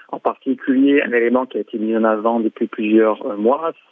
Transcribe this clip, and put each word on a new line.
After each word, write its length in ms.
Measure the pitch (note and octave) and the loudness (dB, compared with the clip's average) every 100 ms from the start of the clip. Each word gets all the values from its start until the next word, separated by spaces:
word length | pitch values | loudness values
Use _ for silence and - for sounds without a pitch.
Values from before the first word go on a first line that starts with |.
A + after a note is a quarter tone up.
| - | -14
En 100 | D3+ | -6
particulier, 840 | A#2+ - C3 C3 - C3 C#3 C#3+ | -6 -4 -4 -4 0 2 4 2
un 100 | - | 2
élément 320 | A#2+ A#2 B2 | 0 2 0
qui 140 | B2+ G#2+ | -2 -6
a 20 | |
été 160 | - A2+ | -8 -6
mis 180 | A2 | -2
en 100 | A2+ | 0
avant 360 | A2 A2 A2 A#2 | 0 0 0 0
depuis 280 | G#2+ - A2+ | -2 -4 -6
plusieurs, 520 | - G#2+ A2 A2 G#2 C3+ | -4 0 4 4 0 -4
euh, 100 | G#2 | -2
mois, 380 | A2 C#3+ E3 - _ | 0 0 -4 -8 _